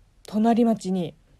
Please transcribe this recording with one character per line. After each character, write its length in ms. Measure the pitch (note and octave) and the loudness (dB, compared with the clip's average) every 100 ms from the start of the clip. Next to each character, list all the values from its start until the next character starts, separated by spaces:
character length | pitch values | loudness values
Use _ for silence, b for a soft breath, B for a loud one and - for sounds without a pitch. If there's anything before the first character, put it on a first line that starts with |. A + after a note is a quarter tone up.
| _ _ - | _ _ -8
隣 360 | G#3+ A3+ A3+ | 0 2 4
町 300 | A#3 A3 F#3 | 2 0 -4
に、 200 | F#3 E3 - _ | -4 -6 -10 _